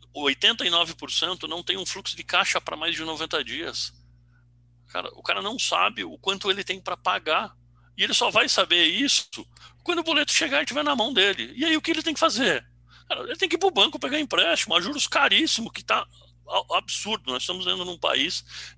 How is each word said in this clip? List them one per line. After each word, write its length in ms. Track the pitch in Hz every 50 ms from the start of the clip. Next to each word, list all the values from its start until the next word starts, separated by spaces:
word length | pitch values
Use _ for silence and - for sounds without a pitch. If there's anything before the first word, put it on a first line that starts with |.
| - - -
oitenta 520 | 147 143 135 135 - 196 214 233 - 262
e 40 | 180
nove 260 | 170 170 170 165 160
por 160 | - 151 131
cento 380 | - - 160 175 185 - 160 156
não 120 | 160 175
tem 140 | 170 - 180
um 100 | 196 175
fluxo 300 | - - 190 - - -
de 80 | - 156
caixa 380 | - - 180 196 - - 175
pra 160 | - 165 160
mais 180 | 156 160 170 165
de 80 | 156 160
noventa 400 | 160 160 147 165 160 - 156 131
dias. 480 | 113 123 147 170 - 117 - - - - _ _ _ _ _ _ _ _ _ _ _ _ _ _ _ _ _ _
Cara, 220 | _ - 90 90 -
o 120 | - -
cara 200 | - - 190 196
não 180 | 196 208 233 -
sabe 460 | - - 170 175 185 208 - 220 190
o 120 | 170 -
quanto 320 | - - 190 196 190 - 196
ele 140 | 190 202 185
tem 160 | - 185 190
pra 160 | - 185 175
pagar. 580 | - - 180 202 190 - 156 156 190 226 196 - _ _ _ _ _ _ _ _
E 60 | - 196
ele 80 | - -
só 180 | - - 214
vai 160 | 190 214 262
saber 380 | 277 - 214 185 147 165 175 165
isso 420 | 160 175 208 285 277 - - - - - - - - - - - - - _ -
quando 160 | - 349 330
o 40 | 320
boleto 280 | 320 311 294 294 -
chegar 280 | - - 320 285 269 285
e 40 | 294
estiver 200 | - 233 294 294
na 120 | 294 277
mão 160 | 247 214 262
dele. 400 | 262 277 285 302 - - - 123 -
E 80 | 240 302
aí 100 | 330 311
o 60 | 311
que 100 | - 320
ele 100 | 330 311
tem 120 | - 330 302
que 60 | -
fazer? 440 | - - - 220 262 196 151 120 - - _ _ _ _ - - - -
Cara, 140 | - - -
ele 120 | - -
tem 140 | - 381 320
que 60 | 330
ir 40 | 339
pro 100 | 392 392
banco 300 | 302 196 - 339 285 277
pegar 180 | - 269 277
empréstimo, 560 | 311 294 - - 175 196 339 320 - - - 160
a 60 | 175
juros 260 | 170 220 294 294 -
caríssimo, 640 | - - - 277 262 - 208 320 - - - 226 -
que 140 | - - -
tá 240 | - 214 - - - - - - - _ _ _
a-, 300 | - 170 190 - - 160
absurdo. 540 | 190 202 - - - - 208 220 196 - -
Nós 120 | 127 127 -
estamos 220 | - 180 185 180
vendo 200 | 180 185 185 180
num 120 | 180 175
país 800 | - - 156 127 131 139 180 - - - - - - - - -